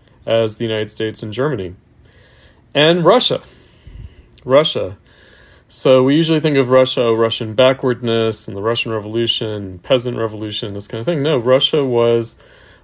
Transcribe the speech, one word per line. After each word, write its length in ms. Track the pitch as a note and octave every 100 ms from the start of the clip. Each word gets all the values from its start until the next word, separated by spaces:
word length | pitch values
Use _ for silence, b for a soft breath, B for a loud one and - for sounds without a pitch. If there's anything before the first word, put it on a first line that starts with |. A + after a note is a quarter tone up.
| b b -
as 300 | A2+ A2+ G#2+
the 80 |
United 260 | A#2 A2 G#2+
States 320 | - A2 G#2+
and 100 | A2
Germany. 420 | G#2 D3 A#2 F2+ F2+ _ _ b b b b b b b
And 300 | C#3+ D#3 F3
Russia. 380 | E3+ B3 - - - b b b b b b b b -
Russia. 540 | B2+ C3+ D#3 A#2+ F#2+ F#2+ b b b b b b b
So 320 | - D3 C3
we 120 | C3
usually 260 | D3+ D#3+ D#3+
think 160 | D#3 C#3
of 140 | B2
Russia, 320 | C3 B2+ -
oh, 120 | A#2+
Russian 400 | A2+ A2+ - A2
backwardness 960 | G#2+ C3 C3 C3 A#2 A#2+ A2+ A2 A2 -
and 80 | G2
the 60 |
Russian 280 | G#2+ A#2 A#2
Revolution, 880 | A2 G#2 A2+ A#2 - A2 G#2 G2 F#2
peasant 360 | - C3 A#2+ A#2+
revolution, 560 | A2+ G#2+ G#2+ G#2 G#2+
this 160 | G2+ -
kind 120 | A2
of 40 |
thing. 180 | A2+ D#3+
No, 140 | D3 C#3
Russia 480 | A#2 C3 C3+ D#3
was, 540 | C3+ A#2+ A#2 A#2 A2+ - b b b b